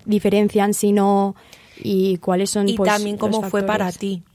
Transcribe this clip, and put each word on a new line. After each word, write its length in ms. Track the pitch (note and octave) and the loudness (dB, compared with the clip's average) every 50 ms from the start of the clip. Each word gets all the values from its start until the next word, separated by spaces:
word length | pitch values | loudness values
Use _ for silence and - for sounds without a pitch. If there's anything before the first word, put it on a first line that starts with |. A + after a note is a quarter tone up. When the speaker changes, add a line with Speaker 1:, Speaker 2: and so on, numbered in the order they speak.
| - | -2
Speaker 1:
diferencian, 680 | G#3+ G#3 G3+ - G3+ G3 G#3 G#3 G3+ - G#3 G3 G#3 G#3 | 0 0 0 2 2 2 2 2 2 2 2 2 0 0
si 200 | - - G#3 G3+ | 0 2 2 2
no, 420 | G#3 G3 G3+ G3+ G3 G3 G3 G3 - - - - - - - - | 4 4 4 2 2 0 -2 -4 -8 -16 -20 -20 -20 -20 -20 -16
y 420 | - - - G3 F#3+ F#3 G3 F#3 F3 | -10 -6 -2 0 0 2 0 0 -2
cuáles 320 | - F#3+ F3+ F#3 G3 G3 | -2 -2 -2 0 -2 -2
son, 180 | - G#3 G3+ G3 | -2 0 0 0
Speaker 2:
Y 60 | A3+ | 0
Speaker 1:
pues, 140 | G#3 G3 F#3+ | 0 0 0
Speaker 2:
también 280 | G#3 G#3 G#3 G3+ G#3 | 0 0 -2 -4 -4
Speaker 1:
los 20 | G3+ | -4
Speaker 2:
cómo 300 | G#3+ G#3 A3 A3 G#3 F#3+ | -2 -2 -2 -2 -2 -2
fue 140 | G3+ G3+ G3 | -2 -2 0
para 240 | G3+ G#3+ G#3+ G3 | 0 -2 -2 -2
Speaker 1:
factores. 100 | F3+ F3 | -4 -4
Speaker 2:
ti, 260 | - G3+ G3 F#3+ F3 - _ | -6 -6 -6 -6 -6 -10 _